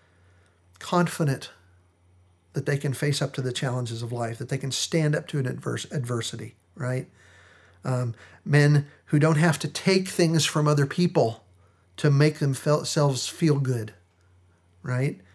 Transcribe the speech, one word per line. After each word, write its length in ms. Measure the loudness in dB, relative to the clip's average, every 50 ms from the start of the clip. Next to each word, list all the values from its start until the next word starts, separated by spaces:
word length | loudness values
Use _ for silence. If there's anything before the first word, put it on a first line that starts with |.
| _ _ _ _ _ _ _ _ _ _ _ _ _ _ _ -16
confident 720 | -6 0 2 2 2 2 0 -2 -2 -2 -2 -4 -6 -14 -20 _ _ _ _ _ _ _ _ _ _ _ _ _ _ _ _ _ _ _ -8
that 120 | -6 -2
they 100 | -2 -2
can 160 | -2 -2 -4
face 280 | -4 -2 -2 -2 -2 -2
up 120 | -4 -6 -6
to 80 | -6
the 100 | -6 -6
challenges 500 | -4 -4 -4 -4 -4 -4 -6 -6 -8 -8
of 100 | -8 -8
life, 260 | -6 -6 -6 -6 -8 -8
that 100 | -8 -6
they 100 | -6 -6
can 120 | -6 -6
stand 440 | -6 -6 -4 -2 0 0 2 2 0
up 120 | -2 -4
to 120 | -4 -4 -4
an 80 | -4
adverse, 400 | -4 -4 -6 -6 -6 -6 -8 -8 -6
adversity, 640 | -6 -6 -4 -4 -4 -4 -6 -6 -8 -10 -12 -14 -16 _ _ _ -14
right? 340 | -8 -6 -4 -4 -6 -6 -10 _ _ _ -20 -20 -20 -20 _ _ _ _ _ _ _ -6
Um, 300 | -4 -2 -2 -2 -4 -6 -10 -14 -20 -20 -12 -2
men 420 | 2 4 6 6 6 6 4 2 -2 -8 _ _
who 120 | 0 2 4
don't 200 | 4 4 4 4
have 200 | 4 2 2 0
to 80 | -2 -6
take 400 | -6 -2 0 2 2 2 0 -2
things 360 | 0 2 2 4 4 2 2
from 240 | 2 2 2 4 4
other 180 | 4 4 2
people 580 | 0 0 0 0 2 4 2 2 2 0 -6 _ _ _ _ _ _ _ _ _ _ _
to 140 | 0 2 4
make 280 | 4 6 4 4 2 2
themselves 880 | -2 -2 -2 0 0 0 0 0 0 -2 0 2 2 2 0 -2 -6 -8
feel 300 | -4 0 2 2 2 2
good, 340 | 0 -2 -2 -4 -6 -8 -12 _ _ _ _ _ _ _ _ _ _ _ _ _ _ _ _ _
right? 380 | -8 -6 -2 -2 -2 -2 -4 -6 -14 _ _